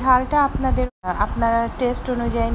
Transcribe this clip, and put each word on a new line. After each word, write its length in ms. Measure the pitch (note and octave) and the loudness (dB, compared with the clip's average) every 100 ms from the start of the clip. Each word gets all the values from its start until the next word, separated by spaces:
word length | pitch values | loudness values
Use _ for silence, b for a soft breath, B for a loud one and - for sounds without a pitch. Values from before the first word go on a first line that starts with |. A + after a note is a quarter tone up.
ঝালটা 360 | B3+ B3+ B3+ D4 C#4+ | 2 2 4 2 0
আপনাদের, 380 | C4+ C4 B3+ B3+ - F3+ F3+ G#3 | 0 0 0 0 -4 -6 -2 -2
আপনারা 360 | A#3 A#3 A#3 A#3 - | 0 0 0 -2 -2
taste 260 | B3 B3 - A#3+ | -2 -2 -4 -4
অনুযায়ী 340 | A#3 A#3 A3+ | -2 0 0